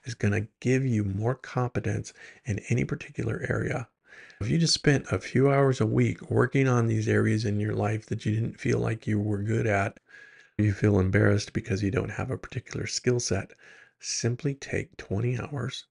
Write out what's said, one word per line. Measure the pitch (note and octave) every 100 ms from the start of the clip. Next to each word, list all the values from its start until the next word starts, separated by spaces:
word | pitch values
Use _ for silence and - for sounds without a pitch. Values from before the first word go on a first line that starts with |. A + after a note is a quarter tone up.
is | -
gonna | A2+ G#2 G2+ G#2 _
give | B2 C3
you | C3+ A2
more | G2+ F#2+ A2
competence | B2+ - - B2 - G#2 G#2 G#2+ - - -
in | - G#2 -
any | A#2+
particular | C3+ - - - - - -
area. | A2 - - A#2 _ _ - - -
If | G#2
you | D#3
just | D#3+
spent | - - C#3 -
a | F#2+
few | - - C#3
hours | C#3 C#3 C3
a | A2
week | A#2+ A#2+ - -
working | A2+ B2 C#3 C3
on | A#2+ A2+
these | A2 G#2
areas | G#2+ G#2+ A2
in | G#2+ G#2
your | G#2
life | G#2+ G#2 A2 -
that | A#2
you | -
didn't | G#2+ A2+ -
feel | C3 A#2
like | A#2 A2+ -
you | G#2
were | G#2 G2+
good | G#2 A2+ A2+
at, | G2+ G2 - _ - - - _ -
you | G#2
feel | G2 G#2+ G2+
embarrassed | F#2+ G2+ G#2+ G#2 -
because | - - G2
you | G2+
don't | A2+ G#2
have | - B2+
a | A2+
particular | - A#2+ - - -
skill | - B2 B2
set, | - F#2+ - - - - - _
simply | - - A#2 B2 C#3+
take | C3+ - - G2+ -
twenty | - G2 A#2+ B2
hours | G#2 C#3+ B2+ - -